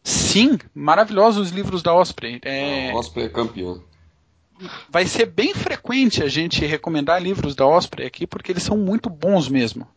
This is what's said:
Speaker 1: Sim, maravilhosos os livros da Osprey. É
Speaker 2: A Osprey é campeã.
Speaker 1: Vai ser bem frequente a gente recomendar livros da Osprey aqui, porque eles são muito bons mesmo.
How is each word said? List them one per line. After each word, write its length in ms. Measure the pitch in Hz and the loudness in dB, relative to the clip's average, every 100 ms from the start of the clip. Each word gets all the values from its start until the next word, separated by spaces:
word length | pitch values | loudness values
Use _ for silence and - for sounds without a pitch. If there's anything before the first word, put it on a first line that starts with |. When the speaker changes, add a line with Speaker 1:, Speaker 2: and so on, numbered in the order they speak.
Speaker 1:
Sim, 560 | - - - 190 262 220 - | -4 -2 2 4 4 4 -2
maravilhosos 760 | - 147 170 220 202 220 208 185 | -4 2 4 4 4 4 4 -2
os 20 | |
livros 320 | 180 196 180 | -4 -6 -2
da 120 | 175 | 2
Osprey. 460 | 175 175 - 117 120 | 4 4 -2 -10 -8
É 480 | 135 135 143 139 131 | -6 -4 -4 -4 -4
Speaker 2:
A 40 | |
Osprey 300 | 120 117 120 | -4 -4 -6
é 40 | 113 | -6
campeã. 480 | - 113 110 90 90 - _ _ _ _ _ _ _ 185 - - | -4 -4 -4 -8 -8 -14 _ _ _ _ _ _ _ -18 -18 -4
Speaker 1:
Vai 160 | 170 | -2
ser 220 | 180 - 226 | 0 0 0
bem 260 | 165 285 | 0 -2
frequente 680 | 403 - 294 - 254 254 - | -2 -6 -6 -4 2 2 2
a 60 | 147 | -2
gente 360 | 139 165 - | -2 -2 -2
recomendar 560 | 151 151 - 156 143 180 | -2 -2 -4 -2 0 0
livros 360 | 180 196 151 135 | 0 -4 -4 2
da 100 | 135 | 4
Osprey 400 | 170 - - 127 | 4 2 -6 -10
aqui, 180 | - | -8
porque 280 | 170 - - | -10 -8 -6
eles 100 | 180 | -6
são 140 | - 214 | -2 -2
muito 340 | 190 220 226 | 0 -2 -4
bons 380 | 151 170 196 127 | -4 2 2 2
mesmo. 380 | 135 113 120 - | 0 0 -4 -14